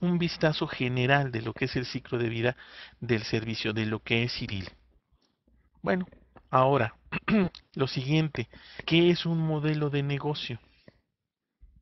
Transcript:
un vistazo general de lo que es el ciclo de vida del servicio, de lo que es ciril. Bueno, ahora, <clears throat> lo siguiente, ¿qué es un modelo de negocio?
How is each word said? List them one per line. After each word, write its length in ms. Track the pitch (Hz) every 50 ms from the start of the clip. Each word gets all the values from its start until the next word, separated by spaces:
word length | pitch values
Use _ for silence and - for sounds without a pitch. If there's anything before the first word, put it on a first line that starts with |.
un 180 | 180 175 175 170
vistazo 480 | 175 160 - - - 156 151 - 175
general 640 | 160 - - 131 123 127 127 123 127 139 143 139 131
de 80 | 120 113
lo 140 | 113 117 107
que 100 | - 131
es 120 | 127 -
el 100 | - -
ciclo 320 | - - 127 - - 135 120
de 100 | 117 117
vida 280 | 117 113 113 123 127 - - - - - - - - -
del 220 | - 117 117 107
servicio, 500 | 107 - - 113 110 113 113 - - 113
de 140 | 107 113 107
lo 140 | 107 110 107
que 240 | - - 120 117 117
es 80 | 120
ciril. 360 | - - 110 110 107 95 87 - - _ _ _ _ _ _ _ _ _ _ _ _ _ _ _ _ _ _ _ _ _
Bueno, 260 | - - 196 185 185 - - - _ _ _ - _ -
ahora, 460 | - 131 131 135 143 131 113 104 - _ _ - - - -
<clears throat> 460 | - 220 214 185 - - - _ _ -
lo 120 | - 139
siguiente, 640 | 131 - 139 127 135 151 160 160 151 - - 113 - - - - - - - -
¿qué 240 | - 156 170 175 175
es 160 | 175 - -
un 140 | 165 170 165
modelo 500 | 160 156 156 151 143 156 151 151 151 147
de 140 | 139 143
negocio? 580 | 139 143 143 139 139 147 147 - - - 123 110 _ _ _ _ _ - _ _ _ _ _ _ _ _ _ _ _ _ _ _ - - _ -